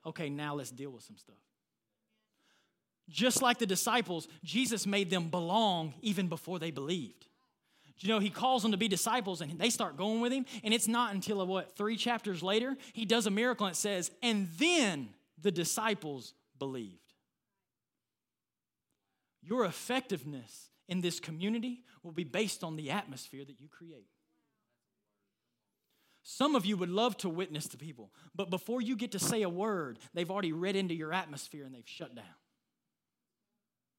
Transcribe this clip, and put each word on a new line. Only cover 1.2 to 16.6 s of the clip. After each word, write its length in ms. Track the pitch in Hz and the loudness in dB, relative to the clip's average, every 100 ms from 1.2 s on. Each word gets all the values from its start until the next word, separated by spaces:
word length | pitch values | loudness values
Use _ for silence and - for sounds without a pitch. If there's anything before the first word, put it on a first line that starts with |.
| - 98 _ _ _ _ _ _ _ _ _ _ _ _ _ _ _ _ - | -20 -20 _ _ _ _ _ _ _ _ _ _ _ _ _ _ _ _ -10
Just 340 | 151 247 - | 2 4 6
like 160 | 254 240 | 4 4
the 80 | 220 | 2
disciples, 600 | - 233 240 170 165 - - | 2 2 2 2 -4 -6 -14
Jesus 440 | 156 190 247 226 196 | -4 0 2 0 2
made 240 | 202 190 | 2 2
them 200 | 185 165 | 2 0
belong 640 | 175 170 208 214 175 156 139 | 0 2 4 4 2 -2 -4
even 280 | 220 190 185 | -2 0 0
before 300 | 160 - 180 | -2 -6 -4
they 120 | 170 | -4
believed. 580 | 139 139 180 117 - - _ _ _ _ _ - - | -4 -2 -2 -4 -12 -20 _ _ _ _ _ -20 -6
You 100 | 190 | 0
know, 100 | 220 | 2
he 120 | 202 | 2
calls 320 | - 254 254 | 2 4 4
them 100 | 220 | 4
to 40 | 196 | 2
be 120 | 226 | 2
disciples, 520 | 185 226 247 202 170 | 2 2 2 0 -4
and 200 | 151 160 | -6 0
they 100 | 226 | 2
start 260 | 226 190 143 | 2 0 0
going 240 | 202 220 | 0 2
with 120 | 240 | 2
him, 120 | 269 254 226 | 0 -2 -4
and 100 | 214 | 2
it's 140 | 220 226 | 4 4
not 260 | 240 233 | 2 2
until, 300 | 202 190 202 180 | 0 0 0 2
what, 300 | 190 151 - | 0 -2 -4
three 200 | 208 220 | -2 0
chapters 460 | 240 233 208 175 | 0 0 -2 -2
later, 340 | 180 214 254 269 - | 2 2 2 -2 -8
he 120 | - | -6
does 220 | 220 226 220 | 2 4 4
a 40 | |
miracle 360 | 196 247 233 202 | 4 2 2 0
and 100 | 160 | 0
says, 340 | 208 190 170 - | 0 0 -2 -2
"And 260 | 240 214 185 | 2 2 0
then 600 | 165 320 349 220 151 113 - _ - | 2 4 6 4 2 -6 -12 _ -2
the 140 | 190 | 0
disciples 800 | 165 190 - 220 208 156 135 110 - _ | 2 0 0 0 0 -4 -8 -12 -20 _
believed." 560 | 131 | _